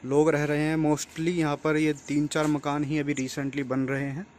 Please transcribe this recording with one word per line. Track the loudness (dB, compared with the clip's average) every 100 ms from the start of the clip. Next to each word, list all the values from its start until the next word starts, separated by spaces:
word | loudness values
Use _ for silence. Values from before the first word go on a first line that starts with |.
| 2
लोग | 4 4
रह | 4 2
रहे | 0
हैं। | 0 2
Mostly | 2 0 -2 -4 -2
यहाँ | 0 0 0
पर | 0 2
ये | 2 -2 -2
तीन | -2 0
चार | 0 2
मकान | 0 0 -2
ही | -2 -2
अभी | -2 -2
recently | -4 -4 -4 -4 -4
बन | -2 0
रहे | -2 -4
हैं | -6 -10